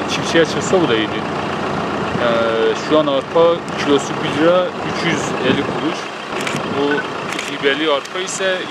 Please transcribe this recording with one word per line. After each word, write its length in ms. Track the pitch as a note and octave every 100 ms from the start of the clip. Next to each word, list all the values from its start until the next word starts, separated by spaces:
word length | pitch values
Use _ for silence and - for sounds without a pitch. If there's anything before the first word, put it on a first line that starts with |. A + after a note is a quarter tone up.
| -
çiftçiye 340 | - - E3 D#3+
çıksa 360 | - - F#3+
bu 60 | D3+
da 60 | A2+
iyiydi. 240 | G#2 A2 G#2+ - - - - - - - - -
Yani 520 | A#2+ A#2 A#2 A2+ A2+ G#2+ -
şu 100 | D3+
an 80 | D3+
arpa 380 | C3+ A#2+ E3 E3+ E3+ D3 -
kilosu 320 | - C#3+ - -
bir 100 | - -
lira 160 | D#3+ F3+ F3+ - -
üç 100 | - E3+
yüz 180 | D3+ - - C3
elli 160 | C3+ C#3
kuruş. 280 | A#2+ C#3+ F3 - - - - C#3+ - - C3+
Bu 100 | C#3+ C#3+ - - - - -
hibeli 400 | C#3+ C#3 C#3 D#3
arpa 280 | C#3 - F#3
ise 380 | F#3 - F#3+ F#3 -